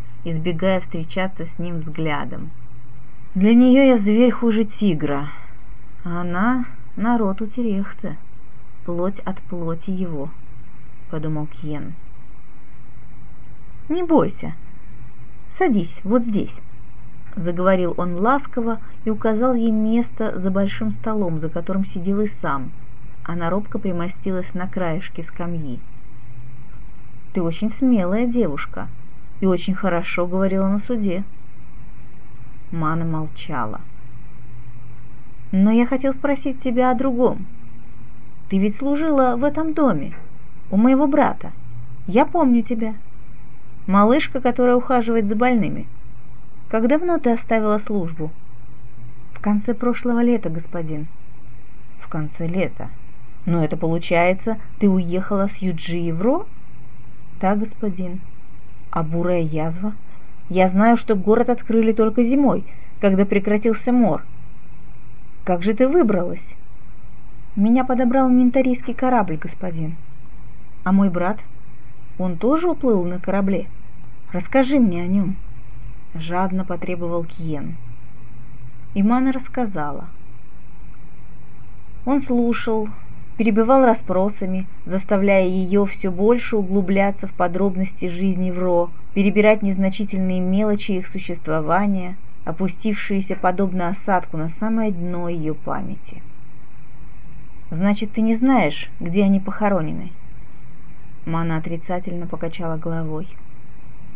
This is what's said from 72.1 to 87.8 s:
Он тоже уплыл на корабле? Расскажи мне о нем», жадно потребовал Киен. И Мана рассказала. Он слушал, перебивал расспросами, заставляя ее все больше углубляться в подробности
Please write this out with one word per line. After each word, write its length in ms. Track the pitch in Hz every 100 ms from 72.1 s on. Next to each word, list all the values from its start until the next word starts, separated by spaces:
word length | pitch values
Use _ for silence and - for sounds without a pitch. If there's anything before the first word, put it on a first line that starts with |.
| -
Он 220 | 185 170
тоже 320 | 226 311 349
уплыл 340 | - 254 202
на 140 | 175 180
корабле? 480 | 190 196 196 190 - - - - - - -
Расскажи 460 | 180 180 269 262 285
мне 240 | 220 170
о 40 | 175
нем», 300 | 196 170 190 - - - - - - -
жадно 500 | 160 160 180 190 185
потребовал 600 | 185 170 175 175 170 170
Киен. 520 | 165 - 160 147 156 165 - - - - - - - - - - -
И 80 | 202
Мана 300 | 202 247 262
рассказала. 760 | 262 - 262 226 180 147 143 170 - - - - - - - - - - - - - - - - - - -
Он 160 | 240 285
слушал, 680 | 277 240 240 220 - 220 214 - - - - -
перебивал 480 | 220 214 226 269
расспросами, 800 | 247 220 - 185 202 202 185 190 190 -
заставляя 600 | - 190 190 202 196 190 185
ее 380 | 185 180 202 196
все 240 | - 196
больше 460 | 175 208 240 - 220
углубляться 680 | 185 196 185 196 196 196 190
в 60 |
подробности 760 | - 180 180 196 185